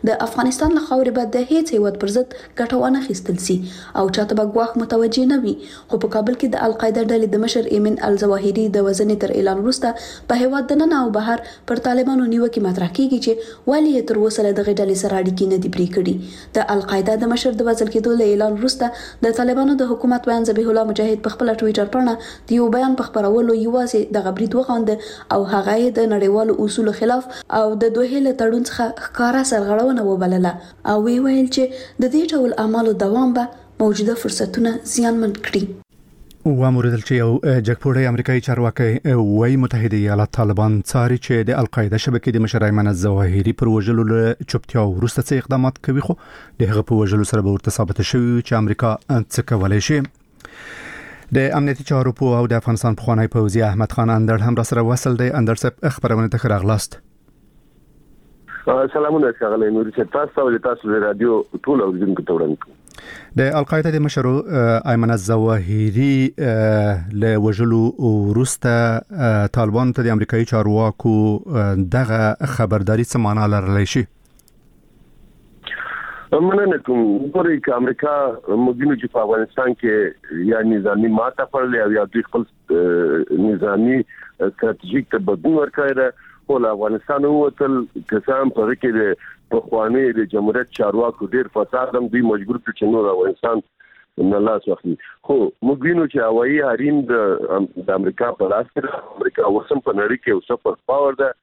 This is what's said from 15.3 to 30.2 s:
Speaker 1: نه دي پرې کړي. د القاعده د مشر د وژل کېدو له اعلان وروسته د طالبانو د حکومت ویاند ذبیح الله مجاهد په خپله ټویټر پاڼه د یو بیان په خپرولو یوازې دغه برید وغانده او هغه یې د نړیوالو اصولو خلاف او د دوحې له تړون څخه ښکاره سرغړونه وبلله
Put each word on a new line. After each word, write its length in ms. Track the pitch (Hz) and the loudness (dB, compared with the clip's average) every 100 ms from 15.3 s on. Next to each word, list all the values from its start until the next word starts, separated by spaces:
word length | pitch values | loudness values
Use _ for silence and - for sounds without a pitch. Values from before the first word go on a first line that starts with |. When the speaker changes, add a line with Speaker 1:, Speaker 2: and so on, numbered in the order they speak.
| 185 190 | 0 0
Speaker 1:
نه 60 | 190 | 0
دي 60 | 185 | -2
پرې 140 | 180 180 | -2 -2
کړي. 200 | - 180 - - - - 220 | 0 -2 -4 -8 -18 -4 -2
د 0 | - 202 | 0 -2
القاعده 400 | 190 196 190 220 | -2 -2 0 0
د 80 | 233 | 0
مشر 240 | 240 262 220 | 0 -2 0
د 80 | 233 | -2
وژل 220 | 226 214 | 0 0
کېدو 160 | 226 226 233 | 0 0 2
له 100 | 214 | 2
اعلان 260 | 208 214 208 | 2 0 0
وروسته 320 | 254 - 240 247 - - 226 | -2 0 -4 -4 -16 -2 0
د 100 | 226 | 2
طالبانو 380 | 247 254 269 269 | 0 2 2 2
د 100 | 247 | 0
حکومت 360 | 226 247 247 247 | 0 0 0 0
ویاند 240 | 233 226 | 0 2
ذبیح 200 | 214 226 | 0 2
الله 180 | 220 220 | 2 0
مجاهد 320 | 208 220 214 214 | 0 0 0 -2
په 80 | - | -2
خپله 200 | 240 220 | -2 0
ټویټر 300 | 220 208 202 254 | 0 0 0 0
پاڼه 180 | 247 226 - - - | 0 -2 -8 -20 0
د 100 | 240 | 2
یو 100 | 233 240 | 2 2
بیان 220 | 262 254 | 2 0
په 80 | 226 | -2
خپرولو 440 | 220 202 226 233 | -2 2 2 2
یوازې 600 | 226 226 247 240 214 - 208 | 0 0 0 0 0 0 -2
دغه 120 | 190 190 | -2 -4
برید 160 | 220 247 | -2 0
وغانده 360 | 262 233 214 214 - - - 202 | 0 0 0 -2 -6 -16 -4 -2
او 40 | 190 | 0
هغه 240 | 202 196 214 | -2 0 0
یې 80 | 247 226 | 0 0
د 120 | 220 | 0
نړیوالو 440 | 208 196 208 220 202 | 2 2 2 0 0
اصولو 320 | 214 226 214 208 | -2 0 -2 0
خلاف 320 | 226 254 254 - - 220 | 0 0 -4 -16 -4 0
او 60 | 214 | 0
د 200 | 214 226 226 | 2 0 2
دوحې 240 | 247 277 269 | 0 0 0
له 60 | 254 | 2
تړون 240 | 226 233 247 | 0 0 -2
څخه 140 | - 233 - - | -4 -4 -4 -10
ښکاره 360 | - 240 262 262 | -2 0 0 0
سرغړونه 500 | 220 202 214 254 247 202 | 0 0 0 2 0 0
وبلله 420 | 190 | 0